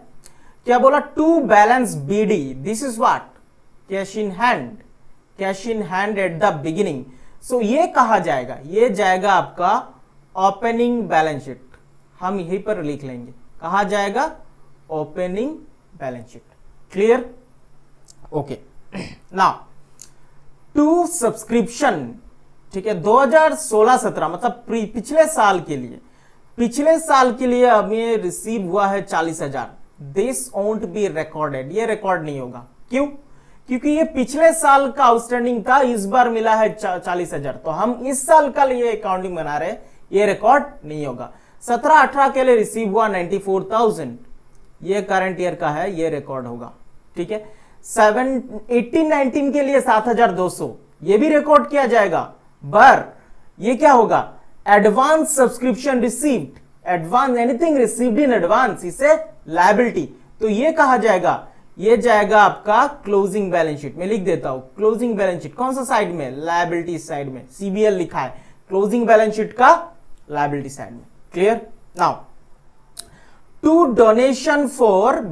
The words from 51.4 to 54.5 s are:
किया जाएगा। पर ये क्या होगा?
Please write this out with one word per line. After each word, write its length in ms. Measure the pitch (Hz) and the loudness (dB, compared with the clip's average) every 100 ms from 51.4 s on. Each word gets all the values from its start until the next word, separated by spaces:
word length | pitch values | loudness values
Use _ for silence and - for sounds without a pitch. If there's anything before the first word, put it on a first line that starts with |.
| 302 294 - | 4 4 4
किया 160 | 285 247 | 0 2
जाएगा। 460 | 233 196 151 120 - _ _ | 2 2 0 -4 -12 _ _
पर 380 | 139 160 269 190 - - - - - - | 0 6 8 8 0 -16 -20 -20 -20 -6
ये 140 | 208 240 | -2 4
क्या 160 | 302 | 6
होगा? 260 | 247 190 147 - - - | 6 6 2 -2 -12 -20